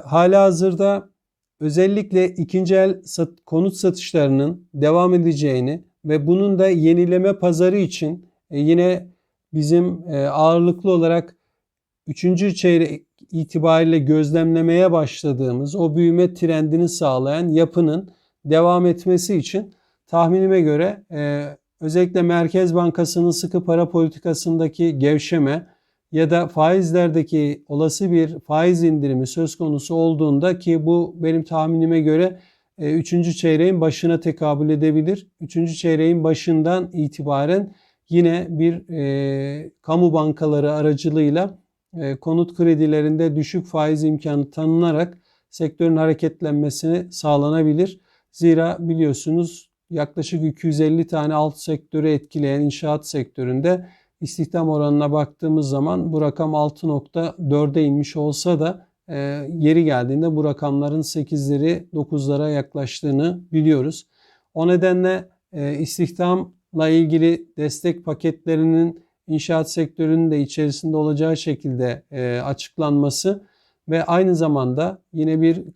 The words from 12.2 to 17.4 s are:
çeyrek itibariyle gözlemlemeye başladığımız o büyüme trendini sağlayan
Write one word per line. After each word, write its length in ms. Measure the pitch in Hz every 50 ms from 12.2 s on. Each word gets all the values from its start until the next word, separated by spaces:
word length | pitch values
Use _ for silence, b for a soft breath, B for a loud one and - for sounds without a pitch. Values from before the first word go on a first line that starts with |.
| 180 180 185 170 202 196 180
çeyrek 520 | - - 180 170 165 165 147 151 147 - _ _ _ - -
itibariyle 680 | 175 165 151 - - 160 156 165 160 160 165 160 165 156
gözlemlemeye 920 | 135 143 156 156 151 143 160 165 165 165 165 165 165 165 165 175 185 185
başladığımız 840 | 170 160 151 123 - - - 147 135 123 135 127 120 127 139 143 165
o 200 | 202 165 160 147
büyüme 380 | 170 170 170 170 175 180 180 180
trendini 540 | - 180 165 160 156 156 151 160 170 175 165
sağlayan 600 | 175 - 160 139 131 127 131 139 147 165